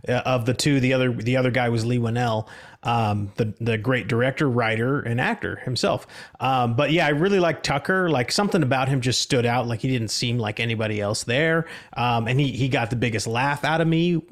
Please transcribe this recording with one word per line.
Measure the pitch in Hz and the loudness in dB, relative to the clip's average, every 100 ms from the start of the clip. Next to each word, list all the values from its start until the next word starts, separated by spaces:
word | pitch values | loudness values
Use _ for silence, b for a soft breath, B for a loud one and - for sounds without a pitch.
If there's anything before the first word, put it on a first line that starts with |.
| - | -2
uh, | 123 - | -2 0
of | 127 113 | 0 0
the | |
two. | 123 151 139 | 0 2 2
The | 127 | 4
other, | 131 127 | 2 2
the | 120 110 131 | 0 0 2
other | 127 | 2
guy | 123 120 | 2 0
was | 117 117 | 0 0
Leigh | 123 | 0
Whannell, | 113 120 120 110 B B B B | 0 0 0 -2 B B B B
um, | - 117 107 104 101 - | -2 0 2 0 -2 -2
the, | 110 - | -2 -2
the | 117 110 | -2 0
great | 107 127 95 | 0 0 0
director, | 117 131 - 147 | 2 2 2 0
writer, | 120 113 110 123 139 | 2 2 2 0 0
and | - 117 | 0 0
actor | 175 226 92 95 | 0 -2 -4 -6
himself. | - 123 - - - B B - | -6 -2 0 -2 -6 B B -4
Um, | 127 131 123 117 | 0 2 2 2
but | 143 | 2
yeah, | 165 151 | 2 2
I | |
really | 147 190 196 | 2 2 2
liked | 170 151 | 2 0
Tucker. | - 139 - 185 175 | -2 -2 0 0 2
Like, | 139 120 | 0 0
something | - 208 196 | 0 2 2
about | 127 131 131 | 2 2 0
him | 139 | 0
just | 120 113 | 0 -2
stood | - 127 117 | 0 0 2
out. | 120 120 | 0 0
Like, | 113 | -2
he | 135 | -2
didn't | 131 110 | -2 -2
seem | - 123 120 | -2 -2 -2
like | 107 107 | -2 -2
anybody | 117 110 110 104 | -2 -2 -2 -2
else | 101 110 | -2 -2
there. | - 123 165 165 160 B B - | -2 0 2 0 -2 B B -4
Um, | 123 117 110 | 0 0 0
and | 127 | 0
he, | 139 | 0
he | 107 131 | 0 0
got | 127 113 | 0 0
the | 120 | -2
biggest | 120 107 117 | -2 -2 -2
laugh | 117 139 147 | -2 -2 -2
out | 139 160 | 0 0
of | 165 | 2
me, | 165 175 165 - | 2 2 0 -4